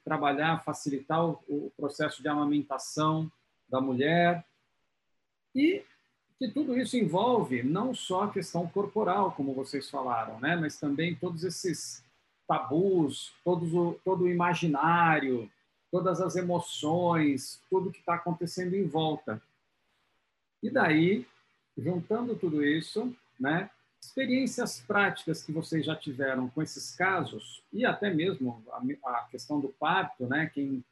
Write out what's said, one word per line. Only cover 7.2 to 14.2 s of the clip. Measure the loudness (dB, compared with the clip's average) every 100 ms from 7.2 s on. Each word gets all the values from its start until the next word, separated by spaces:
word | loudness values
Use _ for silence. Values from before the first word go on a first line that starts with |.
| 4 4 2 0
não | 0 0 0
só | -4 -2 0
a | 0
questão | -2 -4 -2 -2
corporal, | -2 -2 0 2 2 2
como | 0 -4
vocês | -4 -4 -6 -6
falaram, | -6 -2 -2 -4 -4
né, | 0 0
mas | 0 -2
também | -2 0 0
todos | -2 -4 -4
esses | -6 -4 -4 -4 -6 -14 _ _ _ _ -2
tabus, | -2 0 2 4 4 2 -2 -12 -6
todos | -2 0 0
o, | 0 0 0
todo | -2 0